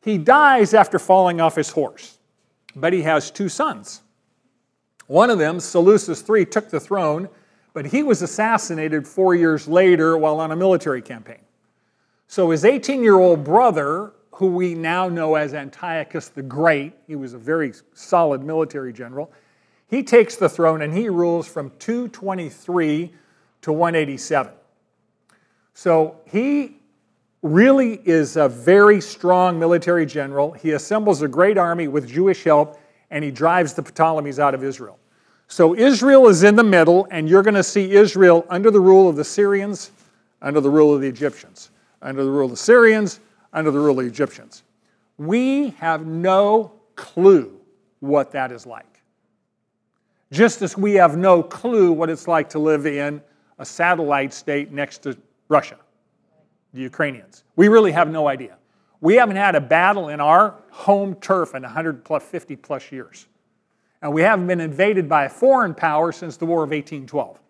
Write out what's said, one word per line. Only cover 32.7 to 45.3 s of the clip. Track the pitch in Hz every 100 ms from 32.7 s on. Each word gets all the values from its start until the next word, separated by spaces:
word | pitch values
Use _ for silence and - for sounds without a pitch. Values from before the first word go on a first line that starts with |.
| - _ _ _
and | 151
he | 151
drives | 131 160 180 160
the | -
Ptolemies | 139 - 165 160 143 131
out | 147
of | 135
Israel. | 135 131 110 95 _ _ _ _ _
So | - 165 185
Israel | 254 233 254 269 247
is | 180
in | 202 208
the |
middle, | 226 180 160 175 190
and | 170 156
you're | 190
gonna | 202 202
see | - 202 190
Israel | 196 208 190 180 170 170
under | 180 214
the | 208
rule | 185 190 190
of |
the | 147
Syrians, | 147 - 202 196 202 190 - _ _ _ _ _
under | 135 147
the | 139
rule | 151 151
of | 143
the | 135
Egyptians, | 123 143 - - _ - _ _ _
under | 131 135
the | 139
rule | 139 131
of |
the | 120
Syrians, | - 240 226 220 202 - _ _ _ 160
under | 156
the | 143
rule | 151 131
of |
the | 131
Egyptians. | 117 135 - 117 - _ _ _ _ _ _
We | 151